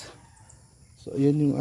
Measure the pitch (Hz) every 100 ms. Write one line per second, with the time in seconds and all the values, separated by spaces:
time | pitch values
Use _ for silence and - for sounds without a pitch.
0 | - - - - - - - _ - -
1 | - - 139 147 147 135